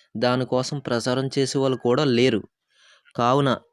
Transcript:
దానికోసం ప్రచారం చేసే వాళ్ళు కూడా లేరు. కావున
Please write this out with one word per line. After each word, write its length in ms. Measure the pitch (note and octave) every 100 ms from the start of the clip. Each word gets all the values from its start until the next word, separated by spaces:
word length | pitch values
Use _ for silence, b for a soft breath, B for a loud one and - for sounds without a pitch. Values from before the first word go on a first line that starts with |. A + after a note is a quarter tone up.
| b A2
దానికోసం 640 | B2 B2+ B2 B2+ B2+ C#3+
ప్రచారం 480 | - A#2+ B2+ B2+ C3+
చేసే 240 | C#3 C3+ C#3+
వాళ్ళు 200 | C3+ B2+
కూడా 260 | A#2+ B2 D3+
లేరు. 320 | A#2 B2+ G#2+ - _ _ b b b b -
కావున 340 | A#2+ C#3 C#3 A2+ _